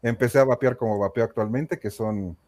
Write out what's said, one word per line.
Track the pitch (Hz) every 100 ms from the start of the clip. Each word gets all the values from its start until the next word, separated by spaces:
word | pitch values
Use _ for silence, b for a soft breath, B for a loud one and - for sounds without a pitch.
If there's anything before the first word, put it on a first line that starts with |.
empecé | 117 117 127 139
a | 131
vapear | 120 127 123
como | 113 104
vapeo | 98 104
actualmente, | 113 - 107 120 151 -
que | 107
son | - 110 104 92 82